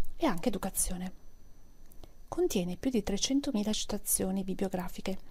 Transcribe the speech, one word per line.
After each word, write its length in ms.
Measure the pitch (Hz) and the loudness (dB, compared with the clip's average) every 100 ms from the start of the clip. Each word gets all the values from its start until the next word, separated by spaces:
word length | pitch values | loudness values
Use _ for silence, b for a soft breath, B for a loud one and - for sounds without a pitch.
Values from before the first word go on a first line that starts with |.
| - - | 6 6
e 100 | 320 | 4
anche 220 | - - | 4 4
educazione. 680 | 196 190 - - 180 185 - - - - - - - - - B B - | 2 0 0 0 0 -4 -8 -14 -14 -14 -16 -16 -16 -14 -12 B B -6
Contiene 480 | - 359 214 175 180 | 0 2 2 0 0
più 120 | 269 | 0
di 140 | 247 | 2
trecentomila 680 | - 202 - 269 285 214 208 | 2 0 2 2 2 0 0
citazioni 720 | 214 - - - - 190 190 190 | 0 -2 -4 0 2 2 0 -2
bibliografiche 760 | 185 190 185 180 - - 196 b | 0 0 0 -4 -4 -2 -2 b